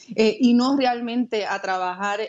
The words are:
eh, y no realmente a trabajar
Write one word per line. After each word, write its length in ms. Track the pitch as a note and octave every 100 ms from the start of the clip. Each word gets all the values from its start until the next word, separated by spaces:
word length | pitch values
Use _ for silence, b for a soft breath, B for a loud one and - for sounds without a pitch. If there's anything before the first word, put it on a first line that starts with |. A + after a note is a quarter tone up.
| B G#3+
eh, 200 | A3 G#3
y 140 | B3
no 220 | A#3+ B3+ C#4+
realmente 680 | B3+ A#3+ A#3+ A#3+ A#3+ A3 F#3+
a 140 | G3
trabajar 600 | F#3+ F#3 F#3 F3+ G3+ G#3